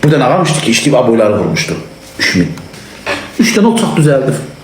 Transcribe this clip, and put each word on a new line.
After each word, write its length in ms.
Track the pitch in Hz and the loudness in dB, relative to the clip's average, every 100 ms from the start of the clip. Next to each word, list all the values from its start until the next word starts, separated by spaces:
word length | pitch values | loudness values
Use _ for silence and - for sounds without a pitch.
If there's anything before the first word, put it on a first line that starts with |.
Bir 60 | 151 | 2
dənə 140 | 151 127 | 2 2
ağam 140 | 175 | 2
içdi 160 | 160 - | 0 0
ki, 100 | 113 | 0
içdiyi 260 | 117 147 127 | 0 2 2
aboyları 420 | 117 113 107 107 | 2 4 2 2
vurmuşdu. 360 | 82 82 - 78 - - - - | -2 -2 -4 -8 -10 -20 -20 -6
Üç 140 | - 92 | -2 0
min. 140 | 80 82 - - - - - - - - | -2 -4 -14 -18 -20 -14 -8 -8 -10 0
Üç 140 | - 220 | 0 4
dənə 140 | 208 | 2
otaq 220 | - 156 156 | 2 -2 2
düzəldib. 460 | 151 139 120 - - - | 2 2 0 -4 -8 -16